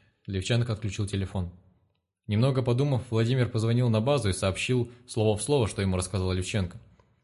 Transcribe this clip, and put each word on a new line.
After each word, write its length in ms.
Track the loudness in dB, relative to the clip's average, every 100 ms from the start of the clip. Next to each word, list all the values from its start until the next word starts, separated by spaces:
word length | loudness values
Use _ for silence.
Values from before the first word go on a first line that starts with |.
| _ _ -6
Левченко 480 | -4 0 0 0
отключил 340 | -2 -4 -4 -4
телефон. 460 | -4 -4 -4 -6 -10 _ _ _ _ _ _ -2
Немного 340 | 2 2 2
подумав, 420 | 0 0 0 -2 0
Владимир 380 | 0 2 2 0
позвонил 400 | 0 2 2 4
на 120 | 2
базу 280 | 2 2 0
и 40 |
сообщил 580 | 0 0 -2 0 0 -2 -8 -8
слово 300 | 0 2 2
в 40 |
слово, 260 | 2 2 2
что 120 | 0
ему 140 | 0 0
рассказал 380 | 0 -2 0
Левченко. 440 | -2 -2 -2 -4 -8 -20 -20 _ _